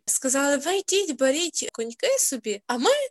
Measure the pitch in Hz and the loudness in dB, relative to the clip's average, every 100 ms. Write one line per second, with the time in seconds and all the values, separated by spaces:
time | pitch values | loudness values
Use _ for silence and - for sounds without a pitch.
0 | - - 262 269 285 285 302 392 - 381 | -4 -2 0 2 2 2 0 -2 0 0
1 | 359 247 262 294 349 - - - 226 233 | 0 0 2 2 -2 -4 -6 -6 -8 -2
2 | 480 539 - 254 214 202 - 240 349 587 | 0 2 0 -2 -4 -6 -4 0 2 2
3 | 539 | 2